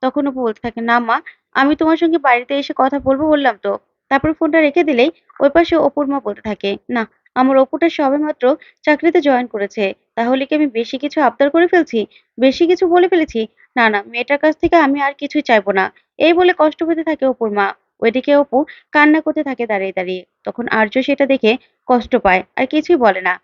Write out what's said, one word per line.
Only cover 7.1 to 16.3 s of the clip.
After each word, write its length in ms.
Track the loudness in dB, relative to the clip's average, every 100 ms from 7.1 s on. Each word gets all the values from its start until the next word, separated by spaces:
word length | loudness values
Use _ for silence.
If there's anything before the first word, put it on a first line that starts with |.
| _ _ -2
আমার 200 | 2 2
অপুটা 300 | 2 0 -2
সবেমাত্র 560 | 0 -2 0 -4 -2 0 0 -6 _
চাকরিতে 360 | -2 0 2 2
জয়েন 240 | 2 0 -2
করেছে, 360 | -6 -8 -4 -4 -4 _ -6
তাহলে 280 | -2 -2 -2
কি 80 | 0
আমি 120 | -2
বেশি 280 | -2 -6 -6
কিছু 200 | -6 0
আবদার 260 | 0 0 0
করে 180 | 2 2
ফেলছি, 320 | 2 0 -4 -6 _ _ 0
বেশি 260 | 0 2 0
কিছু 160 | 2 2
বলে 200 | 2 2
ফেলেছি? 340 | 0 -2 -4 -6 _ _ 0
না, 100 | 0
না, 100 | 0 -6
মেয়েটার 320 | -10 -4 0
কাছ 140 | 0 0
থেকে 180 | 2 2
আমি 220 | 2 0
আর 120 | -4
কিছুই 300 | -6 -6 -6
চাইবো 280 | 2 0 2
না।" 140 | -2 -2 _ _ _
এই 140 | 2